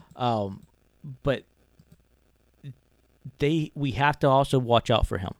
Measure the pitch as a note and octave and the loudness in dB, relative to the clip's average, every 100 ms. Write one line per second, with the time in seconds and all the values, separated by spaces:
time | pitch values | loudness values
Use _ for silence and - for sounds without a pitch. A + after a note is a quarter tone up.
0 | _ - B2 A2 G2 G2 - _ _ _ | _ -6 -2 -2 -4 -8 -18 _ _ _
1 | - C3 C#3+ C3 - _ _ _ _ _ | -18 -8 -4 -4 -6 _ _ _ _ _
2 | _ _ _ _ _ _ C#3 - _ _ | _ _ _ _ _ _ -20 -20 _ _
3 | _ _ C#3 - C#3+ D#3+ D#3 - C#3 A2+ | _ _ -18 -2 0 0 -2 -4 -4 2
4 | C#3+ C#3+ C#3+ C3+ C#3 C3+ A#2 A#2 - A2+ | 0 2 4 4 4 0 2 2 4 0
5 | - F#2+ F#2+ - | 0 -6 -6 -10